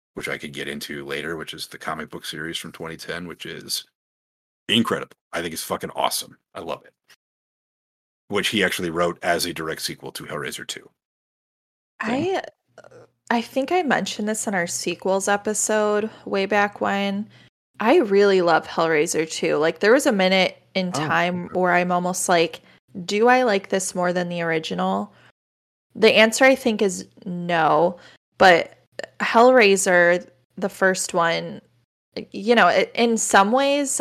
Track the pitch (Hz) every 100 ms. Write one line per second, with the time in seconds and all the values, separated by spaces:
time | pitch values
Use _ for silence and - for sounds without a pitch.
0 | _ - - 69 76 67 69 73 - 71
1 | 69 71 78 80 78 78 - - - 78
2 | 76 80 - 78 80 82 82 - 82 80
3 | - 82 87 76 80 80 - - - _
4 | _ _ _ _ _ _ - 110 - 85
5 | - _ _ - 87 80 - 90 117 -
6 | 64 - - _ _ - 82 - - _
7 | _ _ _ _ _ _ _ _ _ _
8 | _ _ - 101 92 107 90 - 87 82
9 | 87 85 92 85 85 78 80 76 - 76
10 | 67 - 76 76 69 - - - - _
11 | _ _ _ _ _ _ _ _ _ -
12 | 220 254 349 370 - - _ - - -
13 | - _ - 233 226 262 269 359 302 -
14 | 196 - 208 220 - 196 175 - 180 180
15 | 190 190 202 202 214 208 - 214 208 208
16 | 220 - - 196 196 208 208 - 208 196
17 | 202 196 214 - _ _ _ - 214 349
18 | 214 196 202 190 170 156 - - 165 156
19 | 170 - 160 - 165 151 160 165 208 269
20 | 285 202 185 190 180 - _ 190 180 147
21 | 151 165 175 180 175 180 180 175 180 180
22 | 180 185 - 175 165 - _ _ _ 202
23 | 175 202 240 254 247 196 - 190 190 185
24 | 180 180 175 175 170 160 160 180 185 196
25 | 208 _ _ _ _ _ _ _ _ -
26 | 214 202 226 - 269 269 240 214 202 180
27 | - _ 196 175 175 170 151 151 175 180
28 | - _ _ - 196 165 - - _ -
29 | - - - 233 247 254 202 190 190 175
30 | 175 175 - _ _ - 190 - 190 185
31 | - 180 170 170 170 - _ _ _ _
32 | _ - - 202 202 233 180 - - -
33 | 233 226 - 202 202 254 277 285 269 -